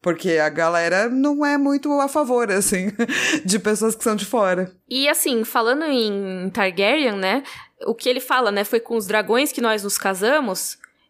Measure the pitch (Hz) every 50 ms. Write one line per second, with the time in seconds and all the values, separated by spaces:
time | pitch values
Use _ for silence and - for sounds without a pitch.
0 | - 180 165 160 - 185 165 156 151 156 147 160 165 165 175 170 170 170 175 190
1 | 214 240 247 262 269 294 294 285 294 285 285 285 277 277 285 277 277 294 285 285
2 | 277 277 269 311 302 240 247 240 240 208 190 196 196 - 208 180 185 208 202 -
3 | 233 233 294 - - - 320 302 302 190 185 220 - 208 214 208 214 226 220 220
4 | - 233 214 208 202 - - 240 202 185 185 180 185 180 - _ _ _ 247 262
5 | 277 285 320 320 - 302 262 226 220 - - 254 226 226 254 294 330 311 277 247
6 | 226 214 202 202 202 190 185 185 180 190 185 233 202 190 175 170 196 208 262 320
7 | 294 240 208 196 190 190 202 269 269 - - - - _ _ _ - - 226 226
8 | - 247 254 254 254 - 277 254 254 208 202 202 208 - - 226 226 - 226 226
9 | 202 180 214 214 208 - 214 240 285 294 - - 240 226 220 208 196 202 - -
10 | - 196 196 180 196 226 277 311 285 220 190 185 - - - _ - _ _ _
11 | _